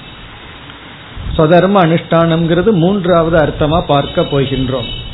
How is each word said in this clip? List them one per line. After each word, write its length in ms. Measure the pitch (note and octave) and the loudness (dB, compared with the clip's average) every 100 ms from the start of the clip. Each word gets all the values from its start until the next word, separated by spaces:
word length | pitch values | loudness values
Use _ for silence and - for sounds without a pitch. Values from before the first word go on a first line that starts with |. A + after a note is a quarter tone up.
| - - - - - - - - - - - - - | -20 -20 -20 -20 -20 -20 -20 -20 -20 -20 -18 -12 -6
ஸ்வதர்ம 460 | - D#3 F3 F#3 G3+ | 0 4 4 4 4
அனுஷ்டானம்ங்கிறது 920 | E3 E3 - E3 E3 E3 E3 E3 F3+ | 4 2 0 0 2 2 0 0 2
மூன்றாவது 640 | G3+ E3 G3+ F3 E3+ E3 E3+ | 2 2 2 2 2 2 2
அர்த்தமா 420 | D3+ - D#3 E3 F3+ | 2 0 0 0 2
பார்க்க 360 | C#3+ C#3 - | 0 0 -2
போகின்றோம். 680 | E3 C#3+ C3 C3 B2+ B2+ A#2 - - | -2 0 -2 -2 -2 -4 -6 -10 -12